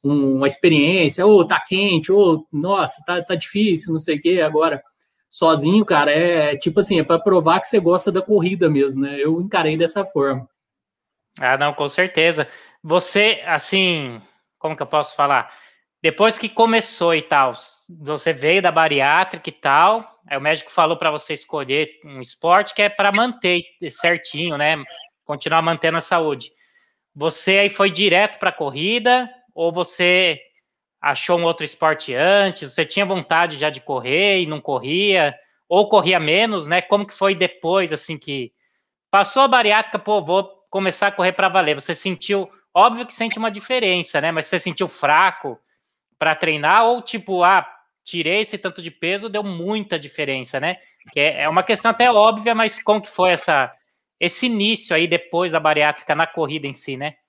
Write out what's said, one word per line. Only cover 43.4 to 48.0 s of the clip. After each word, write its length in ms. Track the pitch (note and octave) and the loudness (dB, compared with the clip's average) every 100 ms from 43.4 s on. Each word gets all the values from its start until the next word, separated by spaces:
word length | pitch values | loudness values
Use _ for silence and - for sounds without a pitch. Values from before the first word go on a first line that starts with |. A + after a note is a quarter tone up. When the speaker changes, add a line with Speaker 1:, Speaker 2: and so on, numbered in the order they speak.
| A3 | -6
Speaker 2:
diferença, 680 | G3+ - B3+ A3 F3+ E3 D3+ | -6 -4 -2 0 -2 -2 -2
né? 100 | D#3 | -2
Mas 140 | D#3+ D3+ | -2 -4
você 140 | F3+ | -4
sentiu 280 | F3+ D#3+ - | -4 -6 -6
fraco 720 | - C#3+ D3+ F#3 - C#3+ A#2 _ _ _ _ _ _ | -2 2 4 2 0 -12 -14 _ _ _ _ _ _
pra 160 | D#3 D#3 | -2 0
treinar 500 | E3 D3+ D3 G3 A#3 | -2 -2 2 4 4
ou, 160 | A#3+ | 0
tipo, 420 | A3+ A3 F#3+ F#3 | -4 -10 -6 2
ah, 220 | F3 F#3+ - - _ _ | 4 4 0 -18 _ _